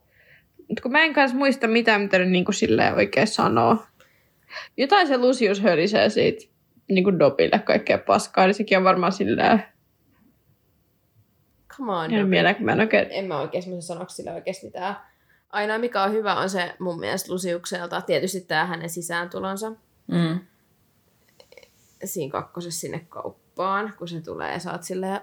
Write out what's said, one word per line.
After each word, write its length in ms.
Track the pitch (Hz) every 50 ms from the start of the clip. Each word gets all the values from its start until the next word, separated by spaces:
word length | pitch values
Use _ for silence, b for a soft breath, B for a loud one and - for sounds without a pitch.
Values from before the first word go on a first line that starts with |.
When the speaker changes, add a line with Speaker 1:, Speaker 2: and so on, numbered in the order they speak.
| b b b b b b b b b b _ - - -
Speaker 1:
Mut 120 | 220 -
kun 120 | - 247
mä 120 | 262 302 320
en 80 | 320 277
kans 200 | 294 269 262 247
muista 320 | 269 277 277 247 269 233 220
mitään, 320 | 226 233 226 226 220 202
mitä 180 | 202 196 190 185
ne 60 | 180
niinku 280 | 185 180 180 175 -
silleen 420 | 196 - - - 110 - - - -
oikein 320 | - 202 202 - - 190
sanoo. 500 | 220 - - - - - - 117 - 226 220 - - _ b b b b b b b _ _ B B B B B B _
Jotain 300 | - 262 277 403 403 359
se 120 | 277 269 247
Lucius 420 | 247 254 262 254 233 185 196 196
hörisee 480 | 208 202 175 151 170 202 214 196 - 226
siitä 340 | 208 - - - - - - _ _ _ _ _ _ _ _ -
niinku 300 | 190 185 185 202 185 160
Dobille 400 | 147 139 - - - - - 226
kaikkea 400 | - - - - - - 196 196
paskaa, 480 | - - 196 208 - - - 190 190
niin 80 | 190 208
sekin 240 | 208 208 - 202 185
on 60 | 185
varmaan 280 | 185 180 180 175 180
silleen 500 | 190 - 196 - - - - - 226 202 - - _ _ _ _ _ _ _ _ _ _ _ _ _ _ _ _ _ _ _ _ _ _ _ _ _ _ _ _ _ _ _ _ _ _ _ _ _ _ _ - -
Speaker 2:
Come 160 | - 262 220
on, 120 | 190 170 160
Speaker 1:
en 60 | 160
Speaker 2:
Dobby. 200 | 233 208 196 190
Speaker 1:
mieleen, 240 | 180 170 170 175 208
kun 80 | - 214
mä 80 | 214
en 80 | - 180
oikein 260 | 220 220 - 202 - -
Speaker 2:
En 140 | - 190 196
mä 160 | 185 160 139
oikein 220 | 139 151 - 180
semmoisen 240 | 180 185 180 175 170 - 175
sanoksi 200 | 165 180 - -
sille 160 | - - -
oikeasti 340 | 165 170 - 175 160 - -
mitään. 300 | 208 - - 180 196 196 b b b b b b b b b b _
Ainoa, 280 | - 208 208 214 214 226
mikä 240 | 240 240 240 202
on 100 | 196 202
hyvä, 220 | 214 220 214 202 180
on 160 | - 160 190
se 240 | 196 185 175 - - -
mun 220 | 185 180 165 165
mielestä 320 | 95 104 139 190 - -
Luciukselta, 680 | 180 185 185 180 170 175 175 - 190 180 175 175 175 180
tietysti 400 | 185 - 165 - 180 185 - 185
tää 260 | 180 - 160 156 165
hänen 240 | 180 170 165 170 170
sisääntulonsa. 800 | 170 175 170 - 170 170 175 175 - 190 190 190 196 196 220 220 220 - _ _ _ _ _
Speaker 3:
Mm. 320 | - 170 175 170 160 165 185 - _ _ _ _ _ _ _ _ _ _ _ _ _ _ _ _ _ _ - - _ _ - - _ _ _ _ _ _ - -
Speaker 2:
Siinä 280 | 196 - 185 139 135
kakkosessa 480 | - - - - - 175 175 170 165 -
sinne 260 | 175 139 - 160 - _
kauppaan, 840 | - - - - - _ _ _ _ - 180 190 196 202 214 214 202 -
kun 100 | 175 170
se 120 | 170 160
tulee 320 | 160 - 85 80 80 73
ja 60 | - 170
sä 140 | 170 175
oot 100 | 160 175
silleen, 380 | 175 - 185 185 190 190 196 202